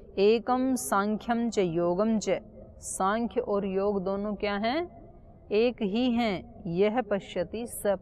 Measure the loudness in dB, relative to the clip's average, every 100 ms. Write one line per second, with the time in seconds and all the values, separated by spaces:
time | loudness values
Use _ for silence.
0 | -8 4 6 6 2 0 2 0 0 2
1 | 2 -2 0 0 0 2 2 2 2 2
2 | 2 2 2 -2 -2 -16 -18 -14 -10 -2
3 | 0 0 0 -2 0 0 0 0 2 0
4 | 0 -2 -2 -2 -2 0 0 0 -4 -10
5 | -20 -20 -20 -20 -2 2 2 2 0 2
6 | 2 2 0 -2 -6 -10 -4 2 2 2
7 | 0 -4 -2 -6 -4 -6 -8 -4 -2 -2